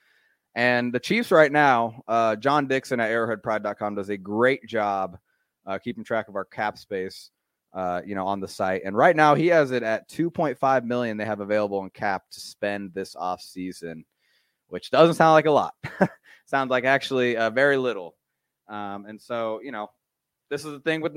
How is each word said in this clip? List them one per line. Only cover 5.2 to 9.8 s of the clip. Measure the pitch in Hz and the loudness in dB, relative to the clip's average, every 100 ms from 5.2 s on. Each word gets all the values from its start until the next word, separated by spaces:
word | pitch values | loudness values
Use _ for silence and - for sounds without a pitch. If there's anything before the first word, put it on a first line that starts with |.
| _ _ _ _ - | _ _ _ _ -10
uh, | 98 | -8
keeping | - 113 | -8 -10
track | 107 113 104 | -4 -4 -4
of | |
our | 98 95 | -8 -8
cap | - 107 - | -4 -4 -6
space, | - 98 92 - - _ _ _ _ | -8 -8 -8 -10 -20 _ _ _ _
uh, | 92 92 87 | -8 -4 -4
you | 90 | -6
know, | 98 95 | -6 -4
on | 98 | -4
the | 95 | -6
site. | - 98 92 95 | -4 -2 -2 -2
And | 101 | 4
right | 160 | 4
now | 156 151 | 6 4
he | 147 165 | 4 4
has | 170 139 | 4 2
it | 127 | 0